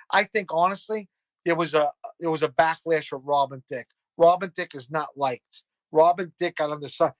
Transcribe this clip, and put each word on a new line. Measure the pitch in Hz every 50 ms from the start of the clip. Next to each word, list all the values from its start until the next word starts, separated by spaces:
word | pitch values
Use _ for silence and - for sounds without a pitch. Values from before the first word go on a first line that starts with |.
| - -
I | - 196 208
think, | - - 214 196 - 160
honestly, | 165 175 185 196 185 - - 220 214 202 - _ _ _ _ _ _ -
there | 170 170
was | 175 175 147 147
a, | 151 151 143 - _ - - - -
there | 170 165
was | 160 151 151
a | 151
backlash | 131 - 160 160 165 - - 165 165 156 147 - 147
with | 135 131
Robin | 143 143 143 139 131 139 131 - -
Thicke. | 143 123 120 _ _ _ _ _ _ -
Robin | 165 170 180 175 196 185
Thicke | - - 175 - -
is | 139 120 127
not | 156 156 147 - -
liked. | 135 139 131 123 - _ _ - - _ _ _ _ _ _ -
Robin | 156 160 175 175 175 185 160 - -
Thicke | 175 170 -
got | - 151 147
on | 151 151
the | 143 131
sun. | - - 165 151 -